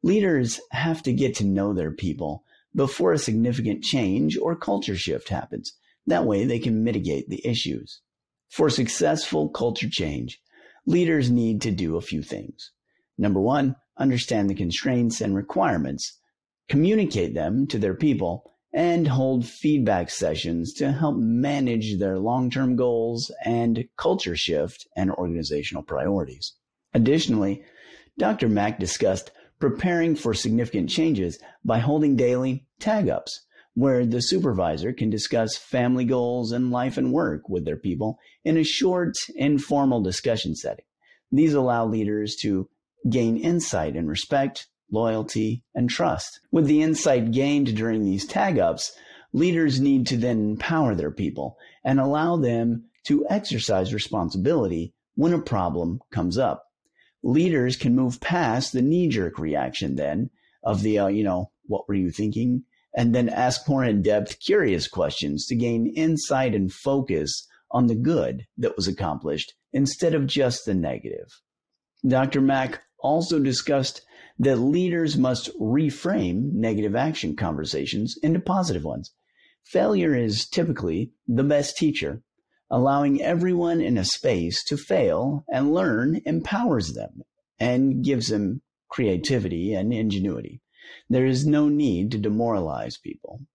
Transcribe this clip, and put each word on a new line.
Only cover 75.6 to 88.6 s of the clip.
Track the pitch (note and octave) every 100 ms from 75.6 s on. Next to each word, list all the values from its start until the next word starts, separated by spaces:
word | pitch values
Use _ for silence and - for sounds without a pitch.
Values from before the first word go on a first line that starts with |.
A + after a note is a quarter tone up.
| A2 C3 D#3 C#3 E3+ G3 F2+ F#2 C3+
negative | - A2+ G#2 G#2+ G#2+
action | D3 D#3 D#2+ D2
conversations | E2+ D2+ D#2 - C#2 - A2 -
into | D4 F3+
positive | - F#3+ F3 F2+ D2+
ones. | B1+ - _ _ _ _ _
Failure | _ F3+ G#3 G#3 E3 C3+
is | A#2 G#2 -
typically | - E3 C#3 F#2 E2 A#2+ _ -
the | A#2+
best | C#3 D3 C#3+ -
teacher. | D#3 - D2 A#2 _ _ _ _ _
Allowing | - C3 C#3 C#3+ C#3
everyone | - F3 F3+ F3 E3+ E3+
in | G#2 A#2
a | F#2
space | - C3+ G2+ E2+ - -
to | D3
fail | - F#3+ A2+ E2 B2+ D3 D#3
and | C3 C#3+
learn | E3 F#3 A2 C3 D#3+ -
empowers | E3 D#3 G#3 A#3+ C3 D#2+
them | A1 G1+ G1+ - _ _ _
and | A#2 B2 C3+ C3
gives | B2+ C3 A2+
them | G#2+ G2+ C3